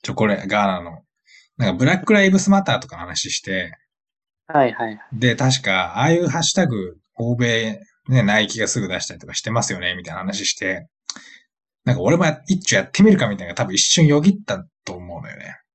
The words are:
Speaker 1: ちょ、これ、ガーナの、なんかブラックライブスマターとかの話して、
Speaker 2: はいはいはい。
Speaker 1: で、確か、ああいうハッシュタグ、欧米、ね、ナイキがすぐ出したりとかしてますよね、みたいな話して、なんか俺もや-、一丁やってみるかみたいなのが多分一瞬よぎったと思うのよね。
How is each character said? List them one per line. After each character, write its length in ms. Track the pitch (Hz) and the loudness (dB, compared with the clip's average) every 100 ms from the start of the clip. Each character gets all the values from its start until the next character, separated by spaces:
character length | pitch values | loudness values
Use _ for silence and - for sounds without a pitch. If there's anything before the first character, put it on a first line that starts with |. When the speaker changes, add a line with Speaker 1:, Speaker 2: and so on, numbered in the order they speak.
Speaker 1:
ち 80 | - | -8
ょ、 40 | |
こ 120 | 127 107 | -2 0
れ、 200 | 98 98 | 0 -2
ガ 160 | 104 | 0
ー 40 | 101 | 0
ナ 140 | 90 | -2
の、 220 | 85 80 _ _ _ _ _ - | -8 -16 _ _ _ _ _ -2
な 140 | 113 | -2
ん 0 | |
か 20 | |
ブ 100 | 90 | 2
ラ 120 | 135 | 2
ッ 20 | 185 | 2
ク 160 | - | 2
ラ 100 | 214 | 4
イ 60 | 190 | 6
ブ 100 | 190 | 4
ス 100 | 196 | 4
マ 140 | 196 | 2
タ 100 | 196 | 2
ー 60 | - | -4
と 80 | - | -6
か 80 | |
の 60 | 82 | -14
話 300 | - - - | -10 -8 -6
し 100 | - | -8
て、 360 | - 95 85 82 _ _ _ _ _ _ - | -6 -6 -6 -14 _ _ _ _ _ _ -2
Speaker 2:
は 180 | 151 | 2
い 60 | 127 | 2
は 140 | 110 | 0
い 20 | 113 | -8
は 60 | |
い。 60 | 107 - | -8 -12
Speaker 1:
で、 240 | 107 120 | 0 0
確 260 | 113 131 131 | 2 2 2
か、 360 | 101 92 87 104 | 0 0 0 0
あ 60 | |
あ 80 | 147 | 2
い 80 | 170 | 2
う 80 | 170 | 2
ハ 100 | 156 | 0
ッ 40 | |
シ 100 | 160 | 0
ュ 100 | - | 0
タ 40 | 170 | 0
グ、 300 | 110 90 85 _ | -2 -6 -12 _
欧 200 | - 117 | -6 -4
米、 460 | 120 120 113 110 104 - _ - | 0 2 0 -2 -8 -16 _ 0
ね、 160 | 127 | 2
ナ 160 | 101 107 | 4 2
イ 80 | 101 | 0
キ 120 | 113 | -2
が 100 | 101 | -2
す 100 | - | -2
ぐ 80 | 95 | -4
出 140 | 90 | -6
し 60 | - | -8
た 80 | |
り 40 | 85 | -12
と 80 | 85 | -10
か 60 | |
し 80 | - | -8
て 100 | - | -2
ま 100 | 113 | -2
す 100 | 104 | -2
よ 60 | 92 | -4
ね、 160 | 90 | -6
み 100 | 90 | -6
た 60 | 82 | -10
い 20 | |
な 60 | 85 | -8
話 240 | 92 98 | -8 -6
し 100 | 95 | -6
て、 320 | - 95 92 165 _ - - - - _ _ _ _ | -4 -6 -6 -10 _ -16 -16 -20 -20 _ _ _ _
な 100 | - | -2
ん 20 | |
か 60 | 87 | 0
俺 160 | 95 170 | 2 2
も 80 | |
や-、 160 | 165 151 - | 2 -2 -2
一 120 | 190 | -2
丁 120 | - 98 | 2 0
や 60 | |
っ 80 | - | 0
て 120 | - | 6
み 80 | 214 | 6
る 60 | 196 | 6
か 100 | 113 | 2
み 100 | 98 | -4
た 60 | |
い 20 | 87 | -8
な 60 | |
の 20 | |
が 80 | 85 | -6
多 20 | |
分 80 | 104 | -2
一 60 | 95 | 0
瞬 280 | - - 151 | 2 4 6
よ 120 | 147 | 6
ぎ 100 | 180 | 4
っ 40 | 202 | 2
た 200 | - 98 180 _ | -4 -8 -8 _
と 100 | - | -16
思 260 | 90 87 85 | -14 -14 -14
う 20 | |
の 80 | 76 | -14
よ 80 | 71 | -16
ね。 200 | - - _ | -18 -20 _